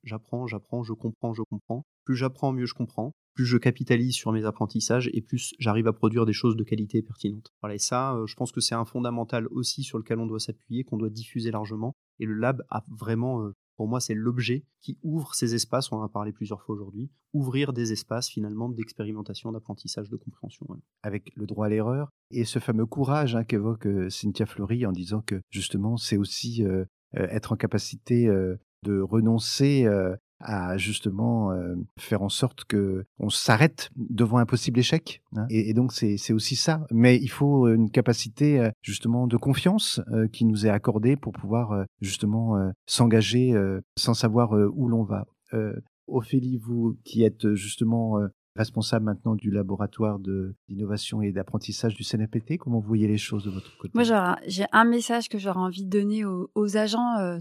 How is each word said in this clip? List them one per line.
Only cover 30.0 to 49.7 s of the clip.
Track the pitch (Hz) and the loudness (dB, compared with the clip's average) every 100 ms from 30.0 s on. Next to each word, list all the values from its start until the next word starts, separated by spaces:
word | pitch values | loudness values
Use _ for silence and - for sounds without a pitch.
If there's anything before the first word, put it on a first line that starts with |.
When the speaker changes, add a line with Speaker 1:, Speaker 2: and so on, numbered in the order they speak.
| 92 95 _ - | 0 -4 _ -16
Speaker 2:
à | 104 101 90 95 | -6 -4 -2 -2
justement, | 95 104 104 95 117 117 101 | -2 -4 -4 0 0 2 0
euh, | 92 87 87 90 - | -2 -4 -6 -8 -14
faire | - 104 | -4 -2
en | 98 | 0
sorte | - 127 - | 0 -2 -2
que | - 104 98 95 - - | -2 0 0 -2 -6 -6
on | 104 | -4
s'arrête | - - 110 160 - - 127 | 0 4 6 4 2 -10 -8
devant | 113 113 113 120 | -4 2 4 4
un | 117 | 4
possible | 120 - 120 | 2 2 2
échec, | 123 160 - - _ 107 | 4 2 -2 -14 _ -6
hein. | 120 | 0
Et, | 110 107 | 2 2
et | |
donc | 110 127 | 2 2
c'est, | - 110 101 | 0 0 0
c'est | - | 0
aussi | 113 - 127 | 0 0 0
ça. | - 156 151 | 0 0 2
Mais | 113 123 123 | 8 8 8
il | 127 | 4
faut | - 143 139 120 | 2 4 6 6
une | 113 110 | 6 4
capacité, | 131 120 113 113 - 147 139 | 4 4 2 -2 2 4 4
euh, | 113 - | 2 0
justement | - 101 117 120 123 | -6 -4 0 2 2
de | 113 | 2
confiance, | 139 135 185 214 - - 101 | 2 2 2 2 0 -4 -2
euh, | 113 110 | 0 0
qui | - 113 | 2 2
nous | 104 107 | 4 4
est | |
accordée | 104 - 107 120 143 | 4 2 2 2 2
pour | 113 | -2
pouvoir, | - 98 110 107 | -8 -2 0 0
euh, | 101 95 _ | -2 -4 _
justement, | 98 - 104 113 113 101 | -6 -2 0 0 2 0
euh, | 95 - - | 0 -4 -2
s'engager, | - 117 110 101 123 127 | 4 6 6 4 4 4
euh, | 110 98 95 - - | 4 2 -2 -6 -2
sans | - | 0
savoir, | 113 113 117 113 107 | 2 2 4 4 4
euh, | 101 | 4
où | - 120 | 2 0
l'on | 113 | 2
va. | 104 98 104 _ _ | 0 -4 -6 _ _
Euh, | 113 107 - - _ - | -4 -4 -6 -12 _ -6
Ophélie, | 127 113 131 127 127 | -4 0 0 0 -4
vous | 113 120 113 113 | -4 0 0 -2
qui | - 113 | -2 4
êtes, | 110 107 107 | 4 4 2
euh, | 104 | 0
justement, | 101 - 113 117 113 104 | -2 -2 0 2 2 0
euh, | 101 - _ - | -2 -6 _ -4
responsable | 110 113 107 113 107 | -2 -2 0 0 0
maintenant | 98 113 107 | -2 -2 0
du | 104 | 0
laboratoire | 101 95 | 0 -2